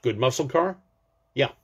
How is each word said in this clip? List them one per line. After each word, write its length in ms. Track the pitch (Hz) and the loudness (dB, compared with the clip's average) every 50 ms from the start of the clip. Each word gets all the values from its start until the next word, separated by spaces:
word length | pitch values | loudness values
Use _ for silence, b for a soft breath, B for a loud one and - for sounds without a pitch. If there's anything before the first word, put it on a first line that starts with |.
| - | -2
Good 160 | 123 107 101 | -2 -2 0
muscle 280 | 123 131 127 - 160 | 0 0 0 0 -4
car? 300 | 131 - 165 170 190 185 - _ _ _ _ _ _ _ _ _ _ _ | 0 0 0 0 0 -2 -8 _ _ _ _ _ _ _ _ _ _ _
Yeah. 160 | 131 139 - - _ | -2 -2 -2 -2 _